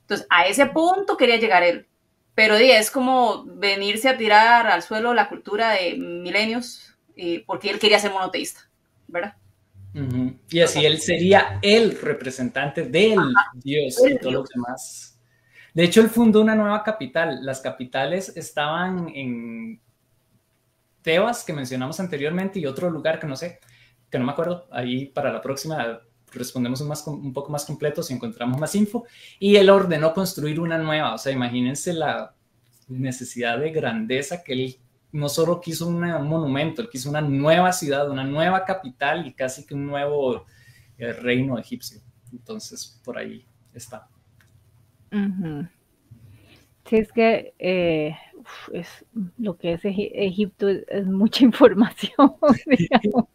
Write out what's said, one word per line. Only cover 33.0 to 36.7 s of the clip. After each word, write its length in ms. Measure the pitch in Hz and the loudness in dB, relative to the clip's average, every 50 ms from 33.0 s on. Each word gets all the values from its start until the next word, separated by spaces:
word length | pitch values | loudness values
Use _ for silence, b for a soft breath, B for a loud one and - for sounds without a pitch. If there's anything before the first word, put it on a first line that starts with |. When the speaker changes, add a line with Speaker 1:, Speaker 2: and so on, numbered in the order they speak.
| 135 131 123 - 127 - - 120 120 117 117 123 | -6 -6 -6 -8 -12 -14 -8 -4 -4 -2 -2 -2
Speaker 2:
de 120 | 147 160 | -4 -2
grandeza 720 | 156 156 139 120 113 113 110 110 127 135 143 - 175 175 - | -2 -2 -2 -2 -4 -4 -4 -2 -4 -4 -4 -6 -10 -12 -8
que 100 | - 127 | -8 -6
él 240 | 127 131 131 127 _ _ _ _ _ _ _ | -6 -6 -6 -8 _ _ _ _ _ _ _
no 180 | - 147 143 143 | -8 -6 -6 -4
solo 320 | - 165 160 165 175 175 | 0 0 0 0 0 -4
quiso 260 | - 170 160 - 170 | -4 -10 -8 -6 -4
una, 300 | 175 170 175 170 170 165 | -4 -4 -2 -2 -2 -2
un 100 | 147 143 | -2 -2
monumento, 540 | 147 160 165 160 139 131 139 156 160 | -2 -2 -2 -2 -2 -2 -2 -2 -4